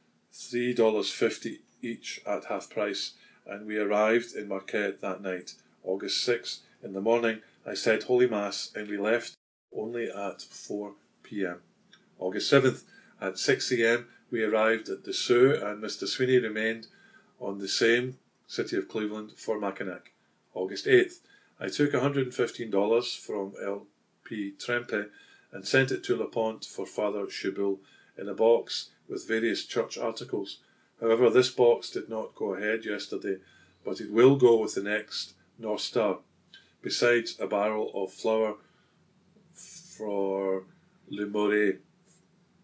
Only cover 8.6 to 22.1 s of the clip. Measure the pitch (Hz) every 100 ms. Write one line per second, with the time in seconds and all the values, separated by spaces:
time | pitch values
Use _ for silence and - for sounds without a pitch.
8.6 | - 104 104 104 104 120 - - _ _
9.6 | _ - 110 120 110 101 98 92 - -
10.6 | - 104 104 101 _ _ - 107 92 87
11.6 | _ _ _ - _ _ 92 107 - 139
12.6 | 127 - - - _ _ 98 - - 131
13.6 | - 123 113 120 120 _ _ 117 107 107
14.6 | 110 113 - 95 - - - 120 131 -
15.6 | 101 107 107 - 98 - 127 127 110 107
16.6 | 110 113 - _ _ - _ _ 104 98
17.6 | 98 - 117 120 127 131 _ _ _ -
18.6 | - 107 - 110 107 107 107 - - 107
19.6 | 101 - 98 85 - _ _ _ _ -
20.6 | 95 101 - 127 - - _ _ _ _
21.6 | 98 - 147 135 139